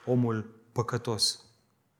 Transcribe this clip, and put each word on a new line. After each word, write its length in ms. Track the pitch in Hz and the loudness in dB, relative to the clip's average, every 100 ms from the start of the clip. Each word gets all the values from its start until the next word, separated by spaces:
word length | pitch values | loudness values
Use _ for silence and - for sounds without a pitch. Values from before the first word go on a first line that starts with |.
| - | 0
omul 560 | 123 120 110 104 - _ | 2 2 0 -4 -12 _
păcătos. 680 | - 117 117 117 107 - - - _ _ _ _ | -4 -2 -2 -4 0 0 -2 -12 _ _ _ _